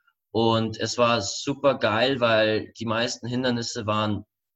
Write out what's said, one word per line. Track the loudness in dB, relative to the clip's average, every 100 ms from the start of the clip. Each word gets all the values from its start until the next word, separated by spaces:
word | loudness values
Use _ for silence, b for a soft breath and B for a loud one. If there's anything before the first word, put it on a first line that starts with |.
| _ _ _
Und | 0 2 2 0 -4
es | -4 2
war | 2 2
super | -2 -6 -6 0 0 2
geil, | 0 2 0 2
weil | 2 4 4 0 -4
die | -8 -4
meisten | -2 -2 -6 -6
Hindernisse | -2 -2 -2 -4 -6 -2
waren | 0 0 -4 -8 _ _